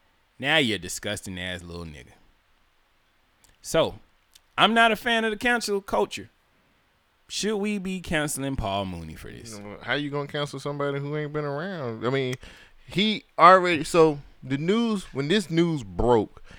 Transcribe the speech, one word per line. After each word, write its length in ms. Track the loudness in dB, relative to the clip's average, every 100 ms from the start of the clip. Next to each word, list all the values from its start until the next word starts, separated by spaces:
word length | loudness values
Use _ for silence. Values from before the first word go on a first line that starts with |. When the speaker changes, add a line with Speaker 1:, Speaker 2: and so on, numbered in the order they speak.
| _ _ _ -8
Speaker 1:
now 180 | 0 2
you're 180 | 2 0
a 20 |
disgusting 580 | -4 -8 -6 -6 -6 -8
ass 240 | -8 -8
little 220 | -10 -12 -12
nigga. 260 | -14 -20 -20 _ _ _ _ _ _ _ _ _ _ _ _ _ _
So, 340 | -2 0 0 -2 -16 _ _ -20 _ 2
I'm 180 | 4
not 180 | 6 4
a 40 | 2
fan 280 | 0 0
of 60 | 0
the 60 | -2
cancel 440 | 0 0 0 -4
culture. 480 | -2 -2 -2 -4 -14 _ _ _ _ _ _ _ _ _ _
Should 280 | -4 -2 0
we 200 | -2 -2
be 220 | -4 -6
canceling 560 | -2 -2 0 -2 -4 -4
Paul 300 | -2 -2 -2
Mooney 280 | -6 -10
for 160 | -14 -14
this? 260 | -16 -14 -14
Speaker 2:
You 60 |
know, 140 | -14 -12
how 120 | -4
you 160 | -4 -2
gonna 160 | -6 -6
cancel 300 | -6 -6 -6
somebody 400 | -8 -4 -4 -4
who 180 | -4 -6
ain't 160 | -6
been 120 | -4
around? 600 | -4 -6 -6 -6 -8 -4 -2
I 40 |
mean, 240 | 0 0 -4 -10 -20 -20 -20 -6
he 380 | 0 0 0 -4 6
already, 460 | 10 10 6 0
so 340 | 2 6 6 4 -6 -18
the 140 | -6 -4
news, 460 | 0 2 2 -2 -4
when 140 | -6 0
this 200 | 0 2
news 320 | 2 2 0
broke, 600 | -4 0 4 6 4 -4 -20